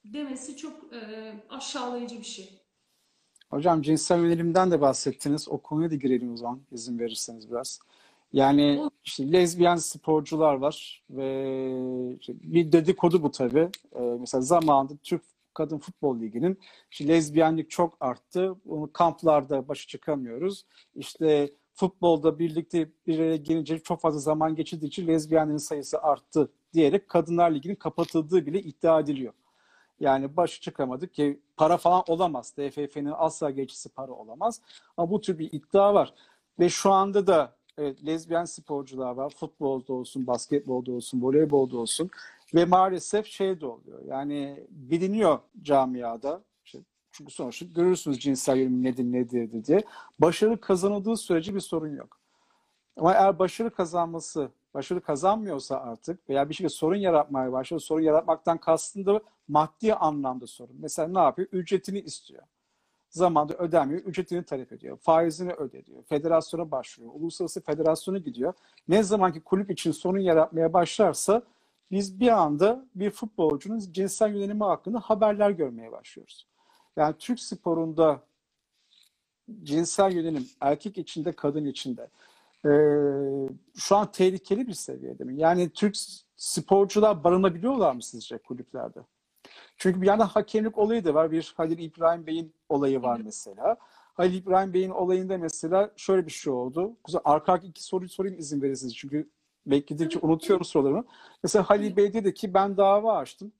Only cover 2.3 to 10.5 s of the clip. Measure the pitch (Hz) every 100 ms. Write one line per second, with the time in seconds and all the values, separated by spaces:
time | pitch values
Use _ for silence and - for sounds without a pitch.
2.3 | - 190 _ _ _ _ _ _ _ _
3.3 | _ _ 143 165 160 139 156 - 175 170
4.3 | 170 170 175 185 165 143 131 143 - 143
5.3 | 147 - 147 - 151 165 151 131 123 120
6.3 | 117 120 127 139 123 120 117 117 110 -
7.3 | 113 107 120 131 - _ _ _ _ _
8.3 | 135 135 143 147 143 294 _ - - 135
9.3 | 180 175 170 175 175 - 151 - 156 143
10.3 | 156 156